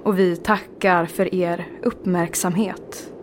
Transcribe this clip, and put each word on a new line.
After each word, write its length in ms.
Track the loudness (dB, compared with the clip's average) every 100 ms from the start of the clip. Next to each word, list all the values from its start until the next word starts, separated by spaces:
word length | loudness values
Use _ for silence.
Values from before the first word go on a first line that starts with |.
och 160 | 0 4
vi 160 | 4 2
tackar 680 | 0 0 0 -2 4 4 2
för 300 | 0 0 0
er 320 | 0 -2 -6 -4
uppmärksamhet. 1300 | -4 -2 0 0 0 -2 -2 0 -2 -4 -14 -16 -16 -16